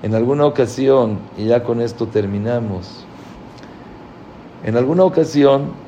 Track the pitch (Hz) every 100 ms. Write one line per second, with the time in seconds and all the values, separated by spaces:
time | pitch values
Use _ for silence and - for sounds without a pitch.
0 | 113 110 120 143 147 147 117 - 135 135
1 | 117 104 - - 107 120 120 117 117 113
2 | 113 110 101 101 107 120 113 92 87 -
3 | - - - - - - - - - -
4 | - - - - - - - 117 131 165
5 | 185 - 156 147 139 139 143 -